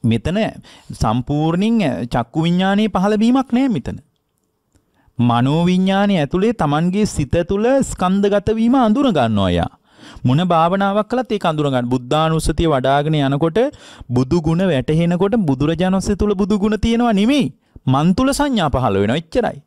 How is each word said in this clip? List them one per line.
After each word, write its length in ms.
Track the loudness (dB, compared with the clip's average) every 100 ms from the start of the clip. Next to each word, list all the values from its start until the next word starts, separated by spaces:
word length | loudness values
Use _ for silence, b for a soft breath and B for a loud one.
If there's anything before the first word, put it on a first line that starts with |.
මෙතන 340 | 0 -2 -2 -2 -4 -6 B B B
සම්පූර්ණයෙන් 880 | -4 -2 -2 -2 -2 0 0 0 0 0 -2 -4
චක්කු 340 | -4 -4 -2
විඥානයේ 480 | 0 0 2 2 0
පහළ 260 | 0 0 2
වීමක් 320 | 2 2 2
නෑ 180 | 0 0
මෙතන. 280 | -2 -6 -12 _ _ _ _ _ _ _ _ _ _ _ -2
මනෝ 420 | 0 2 0 0
විඥානයේ 560 | 0 0 0 0 0 0
ඇතුලේ 340 | 0 0 -2
Tamanගේ 520 | 0 -2 0 0 0 -2
සිත 300 | -2 -2 -2
තුළ 220 | -2 -2 2 0
ස්කන්ධගත 680 | -2 -4 -2 0 2 0 0
වීම 240 | 0 2 2
අඳුන 340 | 2 2 2
ගන්නවා 400 | 2 0 2 0
යා. 200 | 0 -2 _ B B B B
මොන 200 | 0 0
භාවනාවක් 680 | 2 2 2 0 0 -2 -2
කළත් 220 | -4 -2
ඒක 140 | -4 -2
අඳුන 220 | -2 0
ගන්න. 220 | -2 -2
බුද්ධානුස්සතිය 800 | -4 -2 0 0 0 -2 0 0
වඩාගෙන 480 | 0 2 0 0 0
යනකොට 420 | 0 0 0 0 -2 B B B B
බුදු 320 | -2 0 0
ගුණ 220 | 0 0
වැටහෙනකොට 720 | 0 0 0 0 0 0 0 0
බුදුරජාණන් 580 | 0 0 0 0 0 0
වහන්සේ 180 | -2 -2
තුළ 180 | 0
බුදු 260 | 0 0 0
ගුණ 180 | 0 0
තියෙනවා 360 | 0 0 2
නෙමෙයි. 380 | 2 2 0 -2 -6 b b
මන් 320 | -2 2 2
තුළ 180 | 2 0
සංඥා 380 | 0 -2 0 0
පහළ 280 | 0 0 0
වෙනවා. 200 | 0 -2
එච්චරයි. 400 | -2 -4 -4 -6